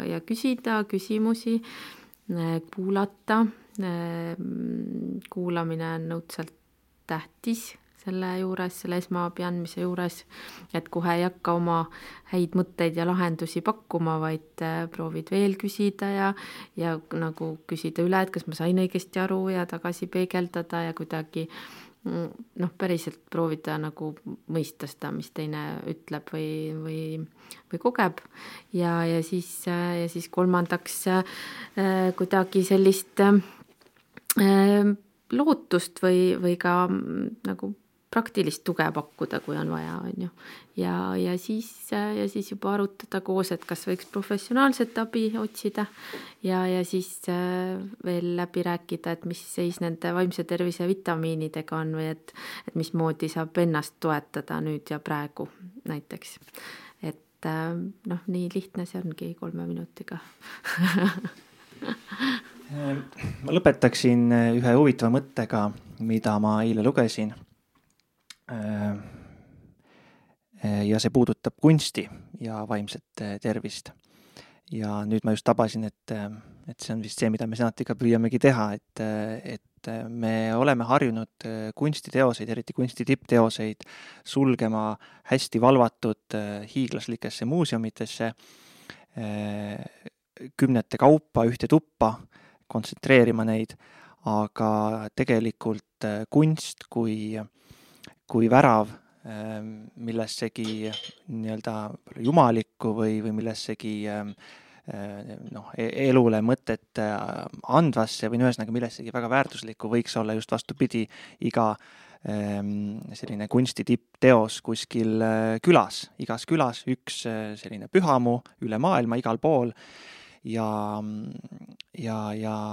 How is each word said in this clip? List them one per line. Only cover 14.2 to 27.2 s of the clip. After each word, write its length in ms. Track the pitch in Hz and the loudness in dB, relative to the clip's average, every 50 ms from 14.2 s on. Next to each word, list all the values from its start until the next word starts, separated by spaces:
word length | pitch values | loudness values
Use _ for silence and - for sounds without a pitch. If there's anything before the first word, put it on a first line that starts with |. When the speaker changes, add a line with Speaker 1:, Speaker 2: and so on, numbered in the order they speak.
| 156 160 160 156 156 _ _ - | -2 -2 -4 -4 -8 _ _ -6
Speaker 1:
äh, 280 | 165 160 165 165 165 165 | -4 -4 -2 -4 -4 -6
proovid 420 | - - 165 160 160 165 160 - | -6 -8 -8 -6 -6 -8 -6 -2
veel 260 | 190 196 202 196 190 196 | 2 2 4 2 2 0
küsida 500 | - 196 - - 202 202 196 - 202 202 | -4 -6 -2 0 0 0 0 0 -4 -2
ja, 180 | 196 196 196 196 196 - - - - - - - _ | 0 0 0 0 0 -2 -10 -16 -16 -16 -18 -14 _
ja 220 | - 165 170 160 160 160 - | -4 -2 -2 -2 -4 -6 -6
nagu 420 | 160 165 165 160 156 - 160 160 160 160 _ | -6 -4 -4 -4 -4 -6 -8 -8 -8 -10 _
küsida 380 | - 170 156 - 160 160 - 170 | -8 -8 -6 -6 -6 -2 0 0
üle, 200 | 180 190 190 190 | 2 4 2 2
et 100 | 190 - | 0 -4
kas 140 | 180 - 165 | -8 -8 -8
ma 80 | 156 | -8
sain 220 | - 165 175 185 185 | -4 0 2 2 2
õigesti 420 | 185 180 - 180 - - - 185 | 2 0 -2 -4 -6 -6 -4 -4
aru 220 | 185 190 190 190 185 190 | -2 0 0 -2 -2 -2
ja 180 | 185 180 175 | -2 -2 -4
tagasi 400 | 180 175 165 - 175 170 - 185 | -4 -6 -6 -6 -6 -6 -6 -8
peegeldada 800 | 180 - 185 185 180 - 180 175 175 - 175 170 - 175 170 165 | -4 -2 -2 -2 0 0 -2 -4 -2 -4 -6 -6 -4 -4 -4 -4
ja 100 | 165 165 | -4 -6
kuidagi, 540 | - 160 160 170 160 160 160 - 165 160 160 - - - - - - - - _ _ | -6 -8 -6 -6 -6 -6 -6 -6 -6 -6 -6 -10 -16 -18 -18 -18 -20 -20 -20 _ _
mm, 280 | - - - 170 170 - - - 233 _ _ | -8 -6 -4 -4 -4 -6 -10 -14 -20 _ _
noh, 160 | - 180 170 - | -4 -4 -4 -4
päriselt 460 | - 190 180 175 165 - 156 - - _ | -4 -2 -2 -2 -2 -4 -8 -12 -12 _
proovida 520 | _ - 170 165 160 156 156 - 156 156 151 | _ -2 -2 0 0 -2 -4 -6 -6 -6 -4
nagu 340 | 151 156 151 - 156 156 151 - _ 147 - - _ | -6 -6 -8 -8 -10 -10 -10 -12 _ -14 -14 -14 _
mõista 440 | - 160 165 151 156 - - - 139 | -4 -2 -2 -2 -4 -6 -12 -14 -14
seda, 220 | - - - 143 - | -12 -10 -10 -8 -8
mis 180 | 151 151 - | -8 -10 -10
teine 520 | _ - 156 151 151 151 151 151 - - - | _ -8 -8 -6 -6 -8 -8 -8 -10 -10 -8
ütleb 480 | 165 165 165 - - 151 147 - - - | -10 -10 -10 -8 -10 -10 -8 -8 -8 -8
või, 160 | 160 156 156 156 156 156 156 156 | -6 -6 -4 -4 -6 -6 -6 -6
või, 300 | 156 156 160 156 160 160 156 160 160 | -8 -8 -6 -6 -6 -6 -6 -6 -8